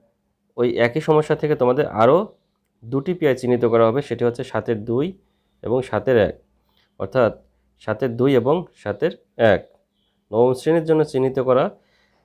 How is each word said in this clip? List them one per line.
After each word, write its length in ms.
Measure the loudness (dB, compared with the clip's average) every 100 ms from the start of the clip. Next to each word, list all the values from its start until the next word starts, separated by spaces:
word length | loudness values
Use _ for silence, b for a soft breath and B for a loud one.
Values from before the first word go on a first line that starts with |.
| _ _ _ _ _ -2
ওই 200 | -2 0
একই 240 | 0 0
সমস্যা 340 | 2 2 2 -2
থেকে 200 | -2 0
তোমাদের 300 | 0 0 0
আরও 400 | 2 4 4 0 _ _ _ _ _ -8
দুটি 280 | -6 -4
পিআই 220 | -2 0 0
চিহ্নিত 300 | 0 0 2
করা 220 | 4 2
হবে, 140 | 0
সেটি 240 | -4 -2 -2
হচ্ছে 180 | -4
সাতের 420 | -6 -6 -4 -6 -4
দুই 280 | -4 -4 -8 _ _ _ _
এবং 200 | -4 -4
সাতের 360 | -2 -4 2 2
এক, 180 | 2 -2 _ _ _ _ _ -12
অর্থাৎ 460 | -4 0 0 -2 _ _ _ _
সাতের 380 | -8 -4 -4 0
দুই 180 | 2 2
এবং 300 | 2 -2 -4 _
সাতের 360 | -10 -4 -6 -6 _ 0
এক। 240 | 2 2 -2 _ _ _ _ _ -6
নবম 200 | 0 2
শ্রেণীর 320 | 0 0 0 2
জন্য 180 | 0
চিহ্নিত 360 | 0 -2 -2 -2
করা 300 | 0 0 0 -6 _ _ _ _